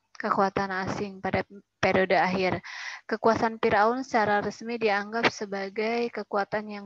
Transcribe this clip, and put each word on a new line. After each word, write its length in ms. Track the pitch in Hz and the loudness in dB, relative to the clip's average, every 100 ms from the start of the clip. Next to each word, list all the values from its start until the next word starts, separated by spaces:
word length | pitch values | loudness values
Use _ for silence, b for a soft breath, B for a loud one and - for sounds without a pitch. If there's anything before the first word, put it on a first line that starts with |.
| _ - | _ -8
kekuatan 480 | 214 214 196 202 196 190 | -2 2 2 0 -2 -4
asing 400 | 190 - 202 190 | -4 -4 -6 -6
pada 240 | 190 190 - 202 - _ | -4 -4 -4 -12 -20 _
periode 400 | 190 190 190 180 | 2 4 4 4
akhir. 400 | 180 190 185 180 B B B B - | 2 2 0 0 B B B B -8
Kekuasaan 480 | 214 233 220 226 226 | 0 2 4 2 0
Firaun 400 | 233 220 214 254 | 2 4 4 2
secara 400 | 262 233 208 208 | 0 2 4 2
resmi 320 | 202 - 220 233 | 0 -6 -8 -2
dianggap 560 | 220 202 202 226 226 | 0 0 -2 -2 0
sebagai 800 | - 208 196 196 202 214 233 240 | -2 -6 -6 -6 -4 -2 -2 -2
kekuatan 560 | - 208 208 196 208 214 | -6 -4 -2 -2 -4 -6
yang 180 | 208 | -10